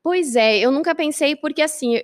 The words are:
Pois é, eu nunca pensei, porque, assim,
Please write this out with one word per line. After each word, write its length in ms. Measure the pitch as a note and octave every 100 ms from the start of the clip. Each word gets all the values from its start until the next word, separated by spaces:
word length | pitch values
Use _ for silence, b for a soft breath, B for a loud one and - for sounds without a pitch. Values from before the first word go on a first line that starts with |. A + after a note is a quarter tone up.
Pois 340 | E4 F4+ D4+ A#3+
é, 200 | A3 G#3+
eu 120 | B3
nunca 240 | C#4 E4 D#4+
pensei, 400 | D4+ - C#4+ D4
porque, 260 | D4+ -
assim, 380 | D4+ - B3 A#3